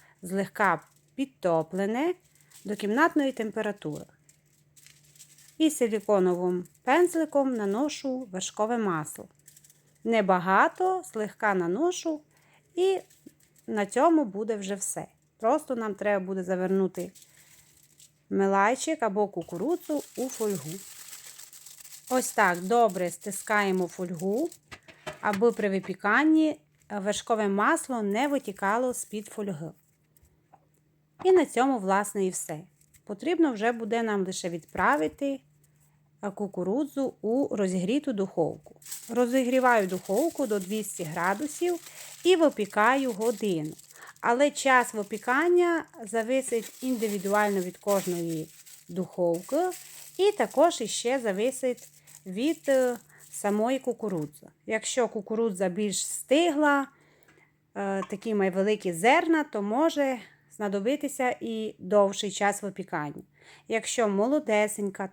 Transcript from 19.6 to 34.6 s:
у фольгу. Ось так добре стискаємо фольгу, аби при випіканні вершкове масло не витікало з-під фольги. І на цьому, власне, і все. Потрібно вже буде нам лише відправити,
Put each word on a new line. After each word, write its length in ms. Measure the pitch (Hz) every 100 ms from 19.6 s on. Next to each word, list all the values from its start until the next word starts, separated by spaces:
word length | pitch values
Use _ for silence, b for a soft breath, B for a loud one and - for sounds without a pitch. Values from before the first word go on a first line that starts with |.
| 247 339 - 294 - -
у 120 | 254
фольгу. 420 | - 220 185 143 190 - - - - - - - - - - - - -
Ось 220 | 254 247
так 280 | - 196 175
добре 480 | 185 240 226 185 175
стискаємо 760 | - 208 196 - 208 202 185 175
фольгу, 640 | - 180 170 190 220 339 - _ - B B - -
аби 320 | 214 196 233
при 160 | 226 214
випіканні 920 | 190 190 185 202 233 311 311 311 - _ _ -
вершкове 580 | 208 196 202 - 220 202
масло 540 | 196 233 320 - 240
не 260 | 202 214 285
витікало 680 | 277 220 190 196 226 254
з-під 320 | 240 - 214 208
фольги. 440 | - 202 151 160 - _ _ _ _ _ _ _ _ _ _ _ _ _ -
І 80 | 370
на 140 | 370 277
цьому, 320 | 233 269 247
власне, 480 | 190 196 208 208 185
і 40 |
все. 300 | 175 - 156 180 _ _ -
Потрібно 480 | - 202 294 339 320
вже 200 | 214 226
буде 300 | 233 220 233
нам 240 | 226 202 190
лише 220 | 180 180
відправити, 920 | 170